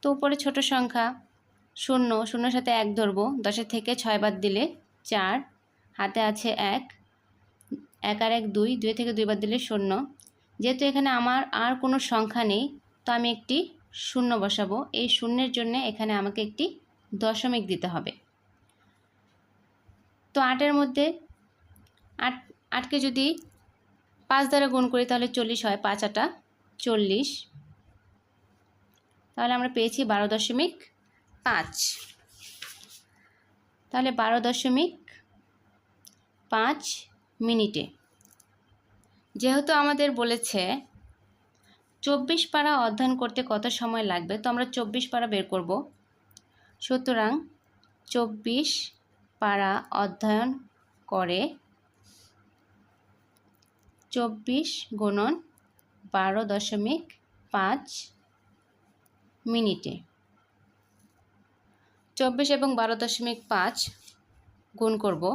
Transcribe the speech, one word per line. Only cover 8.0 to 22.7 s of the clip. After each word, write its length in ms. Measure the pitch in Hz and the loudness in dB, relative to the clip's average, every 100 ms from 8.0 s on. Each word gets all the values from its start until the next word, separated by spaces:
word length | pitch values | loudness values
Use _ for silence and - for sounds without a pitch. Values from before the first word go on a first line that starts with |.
এক 160 | 208 208 | -4 0
আর 100 | 226 233 | 2 0
এক 60 | 214 202 | 0 0
দুই, 140 | 214 254 | 2 2
দুই 100 | 214 220 | -2 -2
থেকে 140 | 240 220 | -2 0
দুই 100 | 208 | 0
বাদ 80 | 208 | 0
দিলে 140 | 208 233 - | 0 -2 -2
শূন্য। 220 | 214 196 196 277 - - _ _ - | 0 0 0 -2 -10 -20 _ _ -4
যেহেতু 240 | 226 254 277 | -2 2 2
এখানে 180 | 269 277 247 | 2 2 2
আমার 220 | 240 254 269 214 | 2 2 0 -2
আর 80 | 233 254 | 0 0
কোনো 140 | 262 262 - | 2 0 2
সংখ্যা 340 | 226 220 240 220 | 0 0 0 2
নেই, 120 | 202 285 - _ _ | 2 -2 -6 _ _
তো 40 | - | -2
আমি 160 | 240 240 226 | 0 0 -4
একটি 200 | - 269 370 - _ - - | -2 -2 -2 -8 _ -12 -6
শূন্য 220 | 254 247 233 | 0 2 2
বসাবো। 340 | 196 196 202 208 - - | 0 0 -2 -2 -4 -4
এই 80 | 240 - | 0 0
শূন্যের 340 | 233 247 262 254 | 0 0 0 0
জন্য 180 | 233 247 247 | -2 -2 -4
এখানে 220 | 214 220 208 | -2 -2 0
আমাকে 200 | 202 208 | 0 -2
একটি 220 | 214 214 339 - _ _ _ | -4 -2 -4 -4 _ _ _
দশমিক 520 | 196 220 220 254 240 185 | -2 0 0 0 0 -2
দিতে 200 | 175 180 | -4 -2
হবে। 240 | 165 - - _ _ _ _ _ _ _ _ _ _ _ _ _ _ _ _ _ - _ _ _ | -4 -6 -12 _ _ _ _ _ _ _ _ _ _ _ _ _ _ _ _ _ -20 _ _ _
তো 40 | 285 262 | 2 2
আটের 220 | 254 285 285 | 4 4 4
মধ্যে 280 | 277 269 302 339 - - _ _ _ - _ _ _ - | 2 2 0 0 -12 -20 _ _ _ -20 _ _ _ -4
আট, 180 | 254 254 - - _ | -4 -4 -16 -20 _